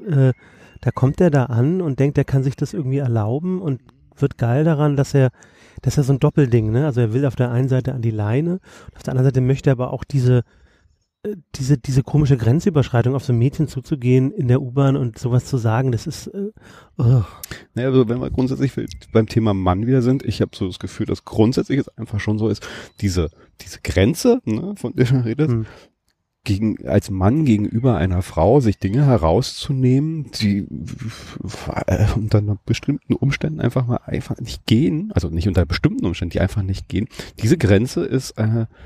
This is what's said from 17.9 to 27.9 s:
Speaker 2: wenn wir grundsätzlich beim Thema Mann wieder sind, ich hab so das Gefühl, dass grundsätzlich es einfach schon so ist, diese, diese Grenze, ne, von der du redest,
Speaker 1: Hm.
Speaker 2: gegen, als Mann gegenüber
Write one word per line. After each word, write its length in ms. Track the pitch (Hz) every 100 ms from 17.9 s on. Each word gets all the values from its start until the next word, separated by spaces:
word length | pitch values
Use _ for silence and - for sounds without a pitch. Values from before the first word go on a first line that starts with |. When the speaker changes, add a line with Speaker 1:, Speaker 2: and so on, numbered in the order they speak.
| 131 113
Speaker 2:
wenn 120 | 123
wir 100 | 131
grundsätzlich 420 | - 131 135 135 - 101 - -
beim 140 | 110 110
Thema 260 | 117 110
Mann 340 | 95 90 92 113
wieder 140 | 131
sind, 240 | 120 131
ich 160 | - -
hab 160 | 110 -
so 100 | 95
das 120 | -
Gefühl, 280 | 101 - 107
dass 180 | 90 -
grundsätzlich 520 | - 110 135 123 139
es 80 | - -
einfach 220 | 113 104
schon 180 | 107 107
so 100 | 107
ist, 180 | 107 - - - -
diese, 280 | 101 87 78 _ _ _
diese 200 | - -
Grenze, 580 | - - 101 170 247 240 -
ne, 280 | 107 185 208
von 180 | -
der 100 | -
du 200 | 123 131
redest, 260 | 113 117 151
Speaker 1:
Hm. 160 | 117 107 - _ _ _ _ _ _
Speaker 2:
gegen, 420 | - 98 110 - 62
als 220 | 104 -
Mann 340 | 95 95 147
gegenüber 520 | 147 104 104 113 127